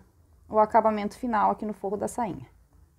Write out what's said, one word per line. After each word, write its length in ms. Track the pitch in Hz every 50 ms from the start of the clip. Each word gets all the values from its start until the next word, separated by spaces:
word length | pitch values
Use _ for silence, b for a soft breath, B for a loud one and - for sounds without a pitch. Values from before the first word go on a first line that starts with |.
| - _ _ _ _ _ _ _ - -
o 100 | 214 214
acabamento 580 | 214 214 - 226 214 220 214 208 202 208 -
final 340 | - 262 240 220 208 196 196
aqui 140 | 202 - 220
no 80 | 214 208
forro 240 | - - 196 208
da 100 | 202 214
sainha, 400 | 214 - - 233 190 135 131 123 - _ _ _ _ _ _ _ _ _